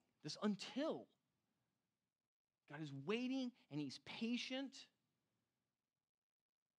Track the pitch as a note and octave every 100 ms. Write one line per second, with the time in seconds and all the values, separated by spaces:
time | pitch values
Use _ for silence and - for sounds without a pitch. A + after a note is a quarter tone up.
0 | _ _ D3+ - G#3+ G3 - A#3+ D4+ D#3+
1 | G#2 _ _ _ _ _ _ _ _ _
2 | _ _ _ _ _ _ - D3 D3+ C#3
3 | C#3 A3+ B3 C4+ B3 - - C#3+ C#3+ -
4 | - - A3+ A#3+ - C4 C4+ - - _
5 | _ _ _ _ _ _ _ _ _ _
6 | _ _ _ _ _ _ _